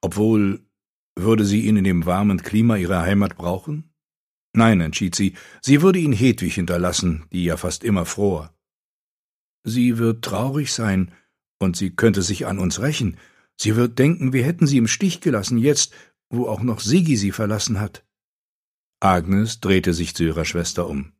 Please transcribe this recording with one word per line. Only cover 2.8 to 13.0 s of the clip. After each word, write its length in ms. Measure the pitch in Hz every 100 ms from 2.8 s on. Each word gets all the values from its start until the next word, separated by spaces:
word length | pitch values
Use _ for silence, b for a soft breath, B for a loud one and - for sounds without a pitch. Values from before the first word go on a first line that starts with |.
| 87 92
Heimat 380 | 87 101 98 -
brauchen? 560 | 87 92 - 151 156 _ _ _ _ _ _
Nein, 300 | 110 113 98
entschied 320 | 80 - 95
sie, 180 | - 98 B B B
sie 180 | - 143
würde 200 | 185 185
ihn 120 | 156
Hedwig 420 | 104 127 117 87
hinterlassen, 720 | - 85 87 90 90 90 80 -
die 120 | 90
ja 120 | 87 78
fast 260 | 87 -
immer 220 | 117 101
fror. 500 | 85 - 101 85 76 _ _ _ _ _ _ _ _ _ _ _
Sie 320 | - 120 123 117
wird 260 | 117 113
traurig 520 | - 92 127 139 139
sein, 380 | - 110 95 87 b b _ _ _
und 200 | 95 85
sie 180 | 95 -
könnte 240 | 113 98
sich 260 | 90 101 -
an 120 | 98
uns 240 | 92 -
rächen. 340 | 127 151